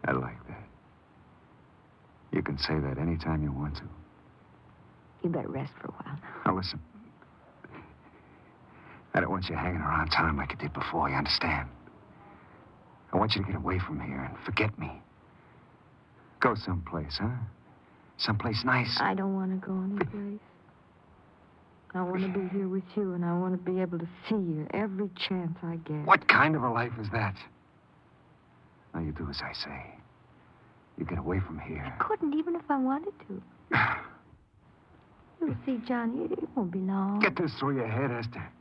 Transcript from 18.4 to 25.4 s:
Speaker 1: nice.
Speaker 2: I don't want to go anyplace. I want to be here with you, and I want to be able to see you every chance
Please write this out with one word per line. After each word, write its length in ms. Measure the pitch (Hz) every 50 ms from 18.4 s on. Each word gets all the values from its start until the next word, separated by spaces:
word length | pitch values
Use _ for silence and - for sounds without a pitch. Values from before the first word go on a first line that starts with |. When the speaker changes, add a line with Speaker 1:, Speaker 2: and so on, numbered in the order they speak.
| - 117 107 110 -
Speaker 1:
nice. 320 | 127 127 127 120 110 120 -
Speaker 2:
I 140 | - 98 190
don't 200 | 190 190 196 196
want 260 | 190 190 185 190 190
to 60 | 190
go 60 | 190 190
anyplace. 680 | 190 185 190 202 202 196 - - 208 202 202 202 208 - - - - - - - - - - - - - - - - - - - - - - - - - - - - - - -
I 80 | 185 180
want 180 | 180 185 180
to 80 | 190 196
be 200 | 185 196 190 185
here 180 | 185 196 196 185
with 160 | 185 196 185 - -
you, 180 | 214 208 190 180
and 100 | 180 175
I 80 | 170 170
want 220 | 175 180 185 185
to 160 | 180 180 180 185
be 80 | 185
able 180 | 185 170 175 170
to 100 | 165 170 - - - -
see 60 | 220
you 320 | 214 190 170 160 151 151 - -
every 340 | - 214 214 190 185 208 196 180
chance 400 | - - - 196 185